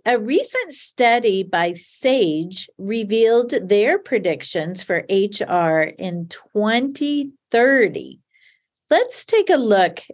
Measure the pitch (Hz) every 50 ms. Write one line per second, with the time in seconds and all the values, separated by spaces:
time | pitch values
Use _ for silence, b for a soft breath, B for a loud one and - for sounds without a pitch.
0 | - 226 247 226 208 233 294 392 - - - 508 440 339 269 - - - - -
1 | 247 233 233 240 240 214 190 190 190 - - 170 175 175 180 175 - - - -
2 | - 254 269 262 196 160 151 156 170 180 190 - - - _ - 190 196 226 233
3 | 214 196 220 226 226 220 233 240 240 240 277 226 185 185 202 202 214 277 359 392
4 | - - 262 214 175 175 151 - - - - 170 156 170 185 185 - - 175 170
5 | - - 196 196 202 202 202 - 202 - 175 180 170 160 160 160 156 - - -
6 | 185 180 175 170 170 170 - - - _ - 208 208 214 226 240 262 277 277 -
7 | 294 285 294 285 285 277 - _ _ _ - 233 247 269 269 262 220 170 - -
8 | 65 65 - _ _ _ b b b b b b b b b _ _ - 302 381
9 | 494 494 - - - - 453 440 403 392 359 269 240 214 202 190 180 170 170 -
10 | - -